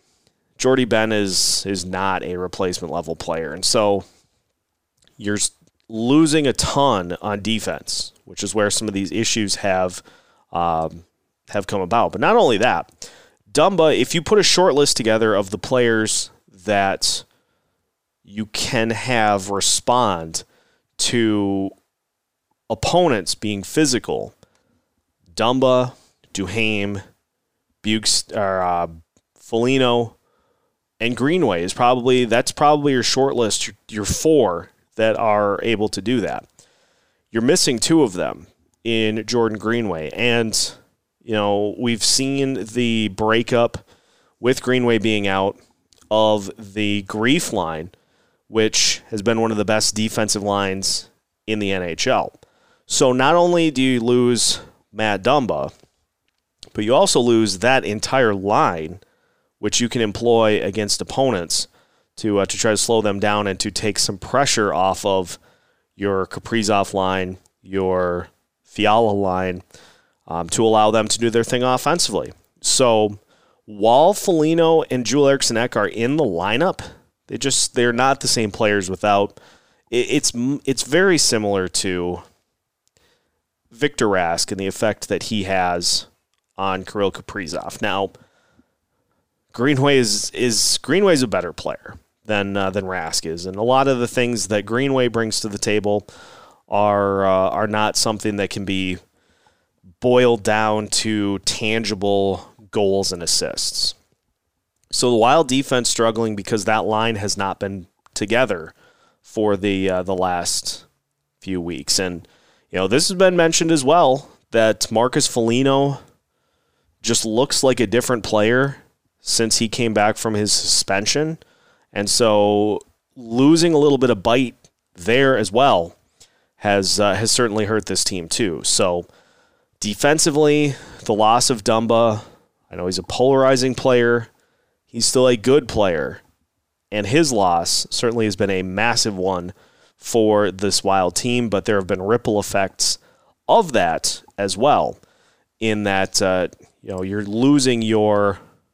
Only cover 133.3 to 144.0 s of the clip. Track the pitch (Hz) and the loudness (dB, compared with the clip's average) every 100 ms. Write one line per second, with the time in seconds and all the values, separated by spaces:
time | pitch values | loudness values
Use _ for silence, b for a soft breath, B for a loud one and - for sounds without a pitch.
133.3 | 135 131 135 131 120 135 123 120 120 117 | 4 4 2 0 -2 2 2 4 0 -2
134.3 | _ _ _ _ _ _ 117 110 131 127 | _ _ _ _ _ _ -4 0 4 4
135.3 | 123 101 143 123 113 101 82 65 - _ | 4 4 2 2 0 0 0 -4 -8 _
136.3 | _ _ _ _ _ - 104 98 143 160 | _ _ _ _ _ -8 -6 0 2 2
137.3 | 117 92 85 95 - - - 120 117 110 | 2 2 2 0 -4 -4 -4 -2 0 -2
138.3 | 95 101 95 92 92 113 117 117 95 92 | 0 -2 -2 -4 -2 0 0 -2 -2 -2
139.3 | 92 87 - b b b b - 117 107 | -2 -6 -14 b b b b -4 0 4
140.3 | 104 104 92 101 - 98 95 90 - 123 | 4 2 -2 -2 -2 0 2 0 -2 -2
141.3 | 123 120 98 95 104 92 98 95 117 - | -2 0 -2 0 -2 -2 -4 0 -2 0
142.3 | 104 98 98 95 - - - b b b | -2 -2 -2 -4 -2 -4 -4 b b b
143.3 | b - 185 185 117 87 78 | b 2 2 4 2 0 0